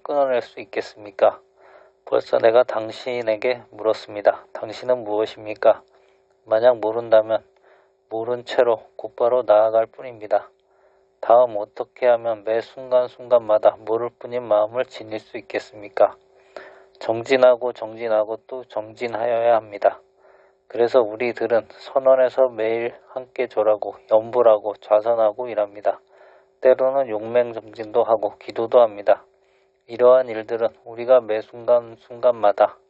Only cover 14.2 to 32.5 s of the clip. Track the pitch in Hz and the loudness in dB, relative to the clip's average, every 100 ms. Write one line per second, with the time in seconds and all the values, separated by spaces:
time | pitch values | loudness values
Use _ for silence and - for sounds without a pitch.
14.2 | 120 123 117 104 107 123 127 117 110 110 | -10 -10 -2 0 0 -4 -8 -10 -12 -12
15.2 | - 123 - 104 - 107 101 - 101 - | -12 -16 -10 -10 -10 -14 -10 0 0 0
16.2 | _ _ _ - - - _ _ - 113 | _ _ _ -20 -20 -20 _ _ -2 -2
17.2 | 117 131 127 120 123 - 110 113 117 107 | 0 4 4 4 0 -8 -12 -10 -2 0
18.2 | 107 110 - 131 - 113 107 110 120 110 | 0 -6 -12 -16 -10 -10 -10 -10 -8 -6
19.2 | 120 117 117 113 110 101 98 - _ _ | -4 0 2 0 0 -2 0 0 _ _
20.2 | _ _ _ _ _ 110 117 131 107 110 | _ _ _ _ _ -2 2 2 2 -2
21.2 | 120 - 117 117 - - - 139 131 131 | -6 -4 -2 -2 -2 -10 -8 -2 2 4
22.2 | 127 131 127 113 113 117 120 - _ 131 | 2 2 0 0 -4 -2 -4 -10 _ -16
23.2 | 127 - 120 - 107 107 101 - - 110 | -12 -8 -6 -2 0 0 -4 -12 0 0
24.2 | 117 123 117 107 107 101 - 107 110 117 | 0 2 4 4 0 -10 0 0 2 0
25.2 | 110 110 123 104 104 104 101 - _ _ | 0 -2 -6 -4 -6 -4 -6 -6 _ _
26.2 | _ _ _ _ 131 127 131 135 127 107 | _ _ _ _ 2 4 2 -2 -2 -4
27.2 | 113 120 120 110 107 113 107 117 107 110 | -2 0 -2 -4 -14 -14 -4 -2 0 0
28.2 | 104 - - - 113 127 113 101 101 101 | -2 -8 -10 -6 2 4 4 2 -2 -2
29.2 | _ _ _ _ _ _ _ 117 123 127 | _ _ _ _ _ _ _ 2 4 6
30.2 | 127 110 110 117 113 - 117 113 120 127 | 2 -6 -8 -4 -4 -6 -16 -8 2 2
31.2 | 107 107 - 120 117 123 117 113 _ 120 | 2 -4 -6 -8 0 0 0 -12 _ -4
32.2 | 123 117 104 | -2 0 0